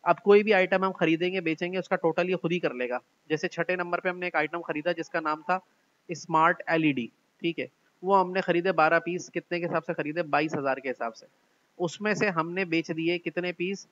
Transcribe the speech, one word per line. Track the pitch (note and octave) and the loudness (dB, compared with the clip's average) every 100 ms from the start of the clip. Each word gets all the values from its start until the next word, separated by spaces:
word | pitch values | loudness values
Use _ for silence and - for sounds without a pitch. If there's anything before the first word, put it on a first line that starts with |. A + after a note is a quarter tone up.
अब | - E3+ | 2 0
कोई | - G3+ | 6 6
भी | G#3+ | 8
item | G3 F#3 F#3+ F#3+ | 4 4 2 0
हम | |
खरीदेंगे, | F#3 E3 E3 F3+ F#3+ | 2 2 2 0 -2
बेचेंगे, | E3 D#3 F3 F#3 | -2 -2 -2 -4
उसका | F3 F#3 | -2 0
total | E3+ D#3+ F3+ | 0 0 0
ये | F3+ | -2
खुद | E3 | -2
ही | F3 | -2
कर | E3 B2 | -2 -4
लेगा। | B2+ B2 _ _ _ | -4 -4 _ _ _
जैसे | D#3 F3+ | -4 -2
छठे | - E3 F#3 | -4 -4 -2
नंबर | F3 F3 | -2 -2
पे | F#3 | -4
हमने | F3+ F3+ | -4 -4
एक | E3 | -2
आइटम | D3+ F3 | -2 -4
खरीदा | E3 D3+ D#3 | -6 -4 -2
जिसका | E3 D#3+ E3+ | -4 -4 -4
नाम | D#3+ D#3 | -2 -4
था | D#3 F#3 _ _ _ _ _ | -2 -4 _ _ _ _ _
smart | D#3 - D#3 E3 F3+ - | -12 0 4 4 4 0
एलईडी, | E3 D#3 C3 A#2 _ _ _ | 2 2 0 -4 _ _ _
ठीक | F3 E3 | -6 -4
है, | C3 _ _ _ | -8 _ _ _
वो | F3+ G3 | 2 2
हमने | F3+ F#3 | 4 -2
खरीदे | F#3 F3 F3 | 0 0 2
बारह | E3 D#3+ E3 | 4 4 4
piece, | E3 F3 - | 0 -6 -6
कितने | F3 - F3 | -10 -6 -4
के | E3+ | -2
हिसाब | E3 | -4
से | D#3+ | -4
खरीदे? | E3 D3 D#3+ | -6 -4 -4
बाईस | E3 D3 D#3 D#3+ | -2 0 0 -2
हज़ार | C#3 C3+ | -2 -2
के | C3 | -4
हिसाब | B2 A#2 | -6 -6
से। | A2+ - _ _ _ _ _ | -8 -20 _ _ _ _ _
उसमें | F3+ - G#3 G3+ | -6 -4 -2 0
से | G#3+ | 0
हमने | E3 E3 F3 F#3 | 0 -2 -2 0
बेच | E3 D#3+ | -2 -2
दिए | D#3+ E3 F3 | -2 -2 -2
कितने | E3+ D#3+ F3+ | -4 -6 -6
piece? | F3 F3 G3 - | -4 -6 -6 -10